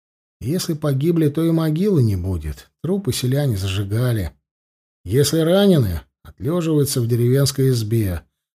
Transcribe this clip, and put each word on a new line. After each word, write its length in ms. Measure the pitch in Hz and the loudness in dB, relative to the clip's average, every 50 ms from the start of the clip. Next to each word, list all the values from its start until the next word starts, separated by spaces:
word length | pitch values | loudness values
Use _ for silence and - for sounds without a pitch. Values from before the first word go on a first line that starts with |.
| _ _ _ _ _ _ _ - | _ _ _ _ _ _ _ -10
Если 320 | - 120 165 185 - - | -6 -4 -4 -4 -4 -4
погибли, 560 | 170 151 - 147 135 135 143 170 170 160 160 143 | -4 -4 -2 -2 0 0 0 0 2 2 2 0
то 160 | 147 160 165 | 0 0 0
и 60 | 165 | 2
могилы 520 | 165 165 160 156 151 160 196 214 190 147 | 2 2 0 0 0 0 0 2 2 2
не 140 | 120 107 98 | 2 2 0
будет. 540 | 92 87 95 92 82 76 78 69 - - _ _ _ | -2 -2 -4 -4 -4 -4 -8 -10 -10 -14 _ _ _
Трупы 300 | - 165 196 196 196 131 | -6 -4 -4 -2 -2 -4
селяне 460 | 120 - - 123 131 143 147 135 107 92 | -4 -2 -2 -2 0 0 0 0 -2 -2
зажигали. 760 | 98 95 92 101 101 95 104 117 127 123 117 107 90 78 - _ _ _ _ _ _ _ _ _ _ _ _ _ - | -4 -4 -4 -4 -4 -2 -2 -2 0 0 0 -2 -4 -6 -8 _ _ _ _ _ _ _ _ _ _ _ _ _ -6
Если 360 | 90 104 139 143 143 - 165 | -2 2 2 2 2 2 0
ранены, 600 | 160 160 180 196 202 196 180 147 117 95 85 76 - _ _ _ | 2 2 4 4 6 6 4 4 2 0 -2 -4 -8 _ _ _
отлеживаются 800 | - - - - 98 135 170 180 160 160 156 147 139 131 - 131 | -20 -20 -14 -8 -6 -4 -2 -2 0 0 2 2 2 0 0 -2
в 40 | 117 | -2
деревенской 640 | 113 123 113 117 120 127 139 139 135 - - 135 135 | 0 0 0 2 2 2 2 2 0 0 0 0 2
избе. 540 | 127 117 110 104 117 117 107 95 87 80 - _ _ _ _ _ _ | 2 0 -2 -2 0 0 0 0 -4 -6 -8 _ _ _ _ _ _